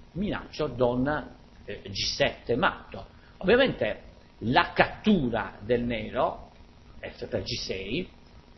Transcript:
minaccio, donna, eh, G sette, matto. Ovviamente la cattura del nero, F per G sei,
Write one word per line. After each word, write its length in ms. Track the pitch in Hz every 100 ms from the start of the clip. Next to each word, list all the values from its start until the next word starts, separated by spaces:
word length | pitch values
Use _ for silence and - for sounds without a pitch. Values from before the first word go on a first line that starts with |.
| -
minaccio, 560 | 160 202 113 - - 151
donna, 600 | 120 123 127 139 151 - - - - -
eh, 160 | 104
G 220 | 98 101
sette, 520 | - - 131 - - 117
matto. 520 | 190 - - 98 - - - -
Ovviamente 680 | 185 240 254 - 110 - - - - -
la 320 | 110 160 175
cattura 800 | - 170 - 214 196 123 110 95 -
del 220 | 104 120
nero, 680 | 120 113 107 110 160 - - - - - - -
F 260 | 95 - -
per 140 | 107
G 140 | 95 110
sei, 520 | - 98 95 143 190 - - - -